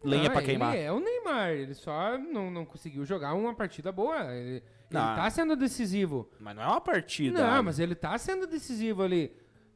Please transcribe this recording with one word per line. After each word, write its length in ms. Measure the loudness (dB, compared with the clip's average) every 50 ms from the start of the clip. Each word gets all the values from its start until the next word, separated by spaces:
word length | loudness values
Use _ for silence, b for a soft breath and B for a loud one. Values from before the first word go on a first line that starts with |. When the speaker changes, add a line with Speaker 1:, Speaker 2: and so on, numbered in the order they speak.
| 0
Speaker 1:
lenha 200 | 2 4 6 6
Speaker 2:
Não, 60 | 6
Speaker 1:
pra 100 | 4 4
queimar. 320 | 2 2 2 2 2 2 2
Speaker 2:
ele 80 | 0 0
é 80 | 0
o 80 | 0 0
Neymar, 500 | 0 0 -2 -2 -2 0 0 0 2 0
ele 220 | 0 -2 -2 -6 -8
só 420 | -10 -8 -6 -4 -2 0 -2 -2
não, 320 | -2 -4 -4 -4 -4 -4 -4
não 160 | -4 -6 -8
conseguiu 400 | -8 -12 -14 -14 -8 -6 -6 -4
jogar 300 | -2 -2 -2 0 -2 0
uma 180 | 0 0 -2 -2
partida 380 | -4 -6 -6 -6 -6 -8 -6
boa. 420 | -2 0 0 0 0 -2 -2 -4 -6
Ele, 160 | -6 -6 -6
ele 140 | -8 -8 b b b b b b
Speaker 1:
Não. 260 | 0 2 2 2 2
Speaker 2:
tá 140 | 2 0 0
sendo 260 | 2 2 2 2 2
decisivo. 720 | 2 2 0 0 -2 -2 0 2 2 2 0 0 -4 -4 -6 -14 -16
Speaker 1:
Mas 160 | -14 -12 -8
não 80 | -4 0
é 20 |
uma 160 | 0 0 2
partida, 580 | 2 2 0 0 0 -2 -2 0 2 2 4 4
Speaker 2:
Não, 140 | 4 6 6
Speaker 1:
né? 40 | 4
Speaker 2:
mas 160 | 4 2 0
ele 160 | 0 0 0 -2
tá 240 | -4 -2 -4 -2
sendo 300 | -2 -2 -2 -2 -2 -2
decisivo 560 | -4 -4 -6 -6 -6 -4 -2 -2 -2 0 2 2
ali. 280 | 2 4 2 2 0 b b b b b b b b b